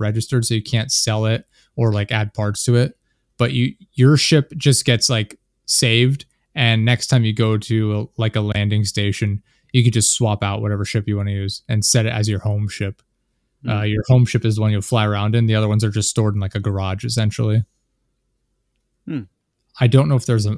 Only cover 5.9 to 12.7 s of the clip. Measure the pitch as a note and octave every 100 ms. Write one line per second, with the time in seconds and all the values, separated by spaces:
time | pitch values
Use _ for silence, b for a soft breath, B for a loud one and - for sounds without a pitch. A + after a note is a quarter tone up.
5.9 | A2+ B2 C#3+ - _ _ D3+ A#2+ A2+ A2+
6.9 | A#2+ - C3 A2 G#2+ A2 G#2+ - A2+ G#2+
7.9 | G#2 A2+ - A2+ A2 G#2 G2+ G#2 G#2+ G2+
8.9 | - G2+ G2 G#2+ G2+ _ _ _ B2+ A#2+
9.9 | A2 - - A2+ G2+ G2+ G2+ G#2+ G2+ G2+
10.9 | A2 G#2 G2+ G2+ G2 F#2+ - - G#2+ -
11.9 | A#2+ A2 A2+ G#2 G2+ G#2+ G#2 G#2